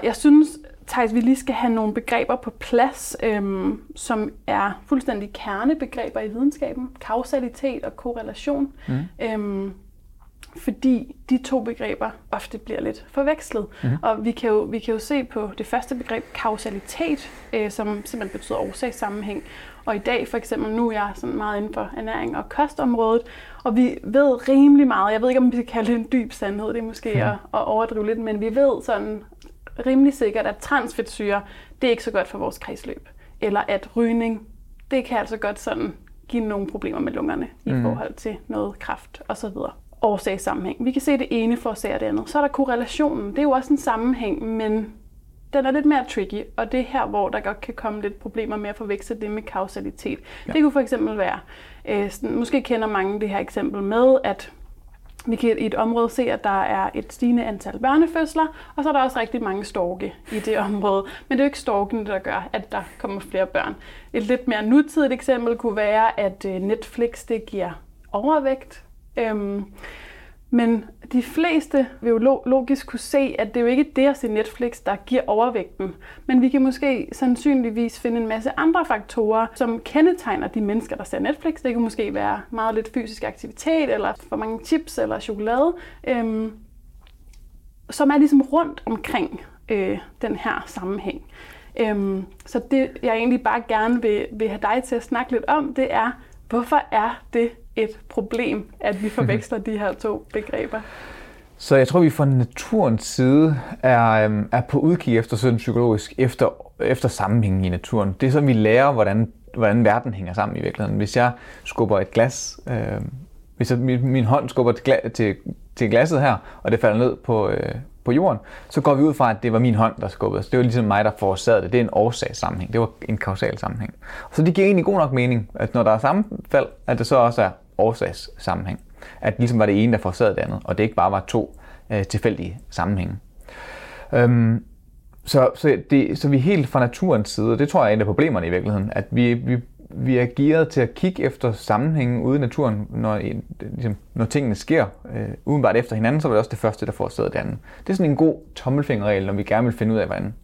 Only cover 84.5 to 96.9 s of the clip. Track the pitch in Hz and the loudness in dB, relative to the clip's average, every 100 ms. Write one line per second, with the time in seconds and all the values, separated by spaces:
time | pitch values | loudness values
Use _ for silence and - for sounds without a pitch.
84.5 | 226 226 320 320 - 214 214 - 208 214 | -8 -2 -2 -2 -4 -4 -4 -6 -6 -2
85.5 | 240 320 349 - - - 247 226 220 220 | 2 2 0 -10 -10 -4 -2 -2 -4 -6
86.5 | 214 214 - - - - - - - - | -10 -20 -20 -20 -20 -20 -20 -20 -20 -20
87.5 | - - - - - 285 285 294 285 269 | -20 -20 -20 -10 0 2 6 6 6 4
88.5 | 302 330 - - 220 - 254 - 185 - | 2 0 -4 -8 -6 -4 -4 -4 -8 -16
89.5 | - - 214 190 196 - - 226 208 - | -14 -4 -2 -2 -4 -8 -8 -6 -4 -4
90.5 | - - - 185 202 - - - - - | -6 -8 -10 -6 -6 -6 -10 -12 -20 -20
91.5 | - - - 220 208 196 190 185 - - | -20 -10 -4 -2 0 -2 -2 -6 -14 -8
92.5 | 233 233 269 262 - - 226 240 254 233 | -6 0 2 0 -2 -2 0 2 2 2
93.5 | 226 226 220 220 240 226 208 - 214 220 | 0 0 0 2 2 2 0 -2 -2 -4
94.5 | 202 208 240 254 233 - 226 - 240 - | -2 0 0 0 -4 -4 -6 -2 -2 2
95.5 | 302 285 262 262 220 226 254 - - - | 0 0 -2 0 0 0 -4 -14 -20 -6
96.5 | 233 240 294 - | -4 0 0 2